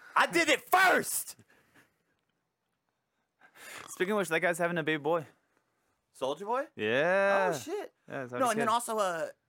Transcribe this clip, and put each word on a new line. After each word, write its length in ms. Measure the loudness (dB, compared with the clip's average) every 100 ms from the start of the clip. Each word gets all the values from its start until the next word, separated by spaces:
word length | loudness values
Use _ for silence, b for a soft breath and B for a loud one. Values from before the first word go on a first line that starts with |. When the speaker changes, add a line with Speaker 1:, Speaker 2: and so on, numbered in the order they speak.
| B
Speaker 1:
I 120 | 0 2
did 240 | 2 2
it 200 | 0 2
first. 680 | 4 6 4 0 -6 -6 -16 -20 _ _ _ _ _ _ _ _ _ _ _ _ _ _ _ _ _ _ _ B B B B -14
Speaker 2:
Speaking 240 | -4 0
of 60 | 0
which, 100 | 0
that 140 | 0
guy's 160 | 0 0
having 200 | 0 0
a 60 |
baby 180 | 0 -2
boy. 240 | 0 -2 -2 _ _ _ _ _ _ _ _ -6
Speaker 1:
Soulja 220 | -6 -4
Boy? 240 | -4 -4 -4 -4
Speaker 2:
Yeah. 760 | 0 2 2 2 4 2 2
Speaker 1:
Oh, 40 | -2
shit. 360 | -6 -8 -8 _ -12
Speaker 2:
Yeah, 140 | -12
he's 80 | -8
having 80 | -2
Speaker 1:
No, 80 | 0
Speaker 2:
a 20 |
Speaker 1:
and 100 | 2
then 80 | 0
Speaker 2:
kid. 60 |
Speaker 1:
also, 240 | 0 -2 -2
uh, 320 | -2 -2 -8 -10